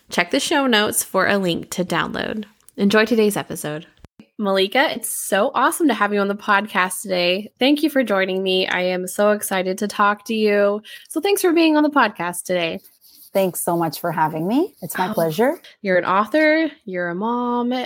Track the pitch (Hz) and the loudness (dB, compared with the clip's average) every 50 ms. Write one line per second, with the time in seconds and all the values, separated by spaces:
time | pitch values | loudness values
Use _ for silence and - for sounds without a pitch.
0 | _ - - - 175 180 - 277 - - 339 285 269 262 233 208 208 208 - - | _ -6 -2 -2 -2 0 0 -2 0 0 0 0 2 2 2 2 2 2 0 -4
1 | - - - 190 180 - 202 202 190 175 165 - 160 - - - 180 180 175 160 | -4 -2 0 0 0 2 0 0 0 0 -2 -4 -6 -10 -6 -6 -4 -2 -2 -2
2 | 151 - - - - - - 220 214 - _ _ _ - - - 196 202 208 214 | -2 -4 -4 -6 -6 -6 -6 -8 -10 -12 _ _ _ -16 -4 0 0 4 4 4
3 | 220 220 240 220 214 208 202 160 139 - 151 - - 151 151 151 175 - _ _ | 4 4 2 2 2 2 2 -2 -6 -6 -10 -10 -8 -8 -8 -10 -12 -16 _ _
4 | - - _ _ - _ _ - 214 196 196 196 190 202 - 247 294 311 - 226 | -20 -20 _ _ -20 _ _ -6 -4 0 2 2 0 2 2 0 0 0 -2 -4
5 | - - - - - - 208 190 214 277 - - 254 311 330 - 339 285 226 214 | -8 -8 -8 -8 -6 -2 0 0 0 0 0 0 0 0 0 2 2 0 2 2
6 | 208 202 208 202 196 196 202 208 - - 202 196 208 214 - 196 180 185 - - | 0 0 0 0 0 0 -2 -4 -2 0 0 0 0 0 -2 0 0 0 -2 -8
7 | - 196 185 180 175 175 180 196 208 - _ - 247 269 294 294 320 302 - 269 | -6 -4 -2 0 2 0 0 -2 -4 -10 _ 0 4 4 4 4 2 0 2 0
8 | 254 208 202 190 190 196 185 190 190 190 185 185 185 - - 180 180 185 185 180 | 0 2 2 0 0 0 0 -2 0 0 0 0 0 0 0 -2 0 0 -2 -2
9 | 180 180 - - 208 208 208 208 - - 202 190 185 185 185 190 208 208 - - | -4 -6 -2 0 2 2 2 2 -2 -4 -4 -2 -2 -2 -2 -4 -4 -6 -2 0
10 | 208 202 208 208 - - 226 220 214 208 202 202 202 202 202 214 214 - - - | 2 2 2 0 -4 -6 -2 0 2 2 4 4 4 2 2 -2 -6 -12 -20 -20
11 | - - - 320 302 403 403 415 - 359 311 339 330 320 302 302 302 294 294 277 | -16 -8 -8 -2 0 0 0 2 2 2 4 4 4 4 4 4 4 4 4 4
12 | 240 208 - - 170 175 175 - - - 180 180 170 165 180 196 _ - _ _ | 2 2 0 -4 -6 -6 -6 -8 -4 -2 -2 0 0 -2 -4 -8 _ -16 _ _
13 | _ - - - - - - 196 190 180 165 - - 180 170 170 170 160 - - | _ -20 -20 -20 -16 -4 -2 0 0 0 -2 -4 -2 -2 0 0 0 -2 -4 -4
14 | - 175 160 175 160 156 160 156 165 185 233 285 370 - - - - 160 - - | -6 -4 0 0 0 0 0 -2 -2 0 0 0 0 0 -4 -12 -12 -10 -4 -4
15 | 185 185 214 - 170 165 156 180 233 269 311 - - - - _ - 196 185 175 | -4 -2 0 0 0 0 2 2 2 0 0 -2 -8 -20 -20 _ -2 0 0 0
16 | 170 - 185 196 220 - - 302 311 302 302 320 320 294 - - - 214 185 180 | 2 2 0 0 0 2 2 2 4 4 4 2 0 -2 -4 -10 -14 -8 -6 -4
17 | 180 175 170 185 208 233 240 240 247 240 240 240 240 240 247 254 247 | -4 -4 -4 -4 -4 -2 -2 -2 -2 -2 -2 -2 -2 -2 -2 -4 -6